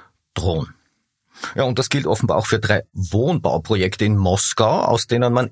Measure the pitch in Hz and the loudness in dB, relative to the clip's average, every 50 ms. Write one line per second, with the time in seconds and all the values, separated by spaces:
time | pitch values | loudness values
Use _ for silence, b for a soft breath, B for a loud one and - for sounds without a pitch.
0 | B B B B _ _ - - 87 92 85 80 76 - - _ _ _ _ _ | B B B B _ _ -8 -4 -4 -2 -2 -4 -4 -8 -12 _ _ _ _ _
1 | _ _ _ _ _ _ B B B B B B 135 127 123 123 131 - - 143 | _ _ _ _ _ _ B B B B B B -2 -2 0 -2 -2 0 0 0
2 | - 76 90 - - 113 80 80 - - - 110 110 - 104 98 - _ - 101 | 0 0 0 0 0 0 0 0 0 0 0 0 0 2 0 0 -2 _ -8 -8
3 | 95 85 - 107 123 151 180 127 80 85 - - 80 - 110 98 92 92 95 - | -6 -2 0 0 2 2 0 0 0 0 -2 -2 -2 -2 0 0 0 0 0 0
4 | 107 101 107 101 95 92 92 95 - - - - 110 107 147 190 - - - 117 | 0 2 2 4 4 4 2 2 0 -2 0 0 0 2 2 2 2 2 0 0
5 | - - 117 117 123 123 120 123 127 110 | 0 0 0 0 2 2 2 0 0 -2